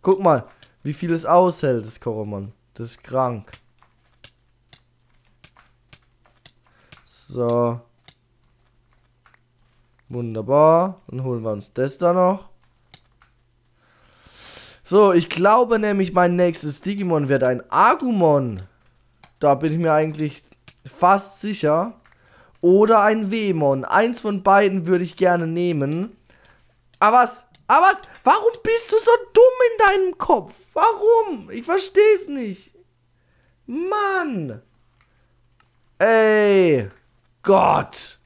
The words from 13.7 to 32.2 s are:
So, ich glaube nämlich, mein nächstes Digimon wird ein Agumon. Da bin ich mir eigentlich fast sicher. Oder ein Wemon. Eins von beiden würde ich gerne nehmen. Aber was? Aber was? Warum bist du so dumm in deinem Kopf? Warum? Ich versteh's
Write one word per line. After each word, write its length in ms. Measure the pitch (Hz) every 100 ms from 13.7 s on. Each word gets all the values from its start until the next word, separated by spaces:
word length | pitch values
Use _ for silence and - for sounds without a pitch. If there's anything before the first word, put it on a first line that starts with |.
| _ _ _ _ _ _ _ - - - _
So, 300 | - 190 202
ich 180 | 175 -
glaube 480 | - 190 233 240 226
nämlich, 340 | 214 202 185
mein 220 | 180 175
nächstes 460 | 175 175 165 151 143
Digimon 480 | 185 202 185 160 139
wird 160 | 139
ein 180 | 127 123 -
Agumon. 920 | 143 190 370 254 214 165 127 120 98 95 _ _ _ _ _ _ _
Da 160 | 147
bin 180 | 135 156
ich 60 | 160
mir 140 | 165
eigentlich 500 | 156 160 151 151 - - _ _ _
fast 560 | - - 180 196 196 -
sicher. 600 | 208 208 151 156 208 - _ _ _ _ _ _
Oder 420 | 175 190 214 226
ein 280 | 208 220 202
Wemon. 540 | 226 208 160 143 135
Eins 360 | 127 185 226 240
von 220 | 214 202
beiden 440 | 190 196 202 190 165
würde 180 | 180
ich 120 | 180 -
gerne 300 | 180 175 160
nehmen. 720 | 165 175 156 139 160 208 - _ _ _ _ _ _ _ _
Aber 200 | 208 240
was? 260 | 240 - _ _ _
Aber 200 | 277 370
was? 160 | - - -
Warum 300 | - 392 427 453
bist 300 | 440 453 -
du 60 | 440
so 120 | 440 480 -
dumm 120 | - 508 508 494
in 60 | 453
deinem 400 | 415 392 381 339
Kopf? 340 | - 254 165 - _
Warum? 760 | - 415 392 415 466 427 262 190
Ich 140 | 220
versteh's 640 | 240 381 381 381 427 403